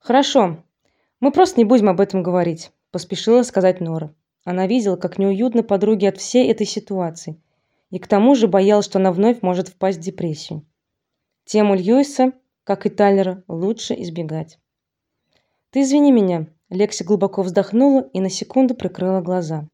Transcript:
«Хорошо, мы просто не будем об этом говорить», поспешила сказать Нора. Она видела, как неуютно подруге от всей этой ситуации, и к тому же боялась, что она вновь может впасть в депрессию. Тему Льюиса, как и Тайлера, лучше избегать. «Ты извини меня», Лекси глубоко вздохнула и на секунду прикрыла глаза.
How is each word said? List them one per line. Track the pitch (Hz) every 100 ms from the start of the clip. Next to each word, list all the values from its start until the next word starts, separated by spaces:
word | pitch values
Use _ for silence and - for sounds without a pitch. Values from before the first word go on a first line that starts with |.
«Хорошо, | - 247 269 269 190 160 _ _ _ _ _ _
мы | 262
просто | 285 370 -
не |
будем | 220 247 202
об | 180
этом | 202 190
говорить», | 175 180 170 160 - _ _
поспешила | 180 160 196 - 240
сказать | 247 202 185 185
Нора. | 170 160 156 _ _ _
Она | - 180 185
видела, | 247 202 180
как | 175 -
неуютно | 196 190 247 233
подруге | 226 196 208 220 196
от | 190
всей | - 247 247
этой | 220 208
ситуации, | - - 196 175 165 - 156 _ _ _ _ _
и | 185
к | -
тому | 208 226
же | 277 220
боялась, | 190 196 208
что | 202 -
она | 190
вновь | 175 214 240
может | 185 180 185
впасть | _ 190 185
в |
депрессию. | 170 190 175 151 - 156 147 _ _ _ _ _ _ _
Тему | _ 208 208
Льюиса, | 196 180 247 285 285 254 254 _ _
как | _ 196 202
и |
Тайлера, | 202 202 196 185 185 _
лучше | 165 185 226 -
избегать. | 240 175 165 160 156 160 _ _ _ _ _ _ _ _ _ _ _ _
«Ты | 269
извини | 277 285 285
меня», | 247 190 175 156 _ _
Лекси | 180 208 -
глубоко | 170 208 196 190
вздохнула | 185 175 196 220 277 269 262
и | 185
на | 190
секунду | 185 - 254 262
прикрыла | 247 185 175 180 190
глаза. | 170 185 160 160 151